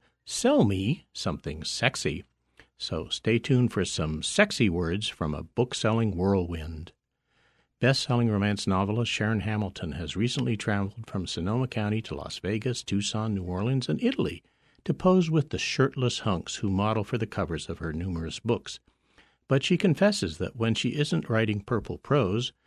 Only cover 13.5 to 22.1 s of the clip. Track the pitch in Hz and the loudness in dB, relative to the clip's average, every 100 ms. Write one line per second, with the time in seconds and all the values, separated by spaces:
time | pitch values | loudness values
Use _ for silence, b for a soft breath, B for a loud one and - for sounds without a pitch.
13.5 | 92 113 135 - - 240 - - - _ | -2 0 0 0 0 0 0 -2 -4 _
14.5 | b b b - - 185 185 165 160 - | b b b -4 2 4 6 6 2 2
15.5 | 98 - - 135 135 123 - 110 87 - | -2 -2 2 2 2 -2 0 -2 -2 -4
16.5 | - 101 95 107 110 101 120 110 - 82 | -4 0 2 2 0 -2 -4 -4 -4 -4
17.5 | 78 - 82 82 78 95 82 80 - 113 | -4 -6 -6 -4 -4 -4 -4 -6 -6 -2
18.5 | 117 - - _ b b b b b - | -2 -4 -16 _ b b b b b 0
19.5 | 135 - 175 196 147 202 202 87 80 92 | 2 4 4 4 4 4 2 -2 -2 -6
20.5 | 113 113 107 - 147 147 165 - 113 110 | 0 0 2 0 0 0 0 0 2 2
21.5 | 104 - 113 - 85 - | 0 -2 -2 -2 -6 0